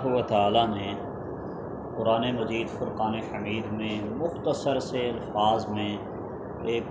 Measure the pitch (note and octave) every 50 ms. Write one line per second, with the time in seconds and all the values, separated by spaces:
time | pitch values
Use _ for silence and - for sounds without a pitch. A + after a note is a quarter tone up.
0 | C3 C3 B2 B2 - - A2+ G#2 G2+ G2+ G#2+ A#2 A#2 G#2+ G#2 G2+ G2 G2 G#2 -
1 | - - - - - - - - - - - - - - - - - - - A#2
2 | G#2+ A2+ A2+ A#2 A#2+ B2+ B2 A#2 A2 A2 A2+ A2+ A2+ A2 - - B2 A#2+ - -
3 | A2 G#2+ A2 A2+ A2 - - G#2 G#2 G#2 G#2+ A2+ G#2 G#2 G#2+ G#2+ A2 G#2+ G#2+ G#2
4 | G#2 G#2 A2+ C3 D#3 E3 - - - B2 A2+ - - C#3+ C3 C3 B2 - - B2+
5 | B2 B2 A2+ A2+ - - - G#2+ G#2 G#2+ A2+ A2 G#2 G#2 G#2 G#2 G#2+ G#2 G2+ G2
6 | - - - - - - - - - - - - - A2+ A#2 A#2 - -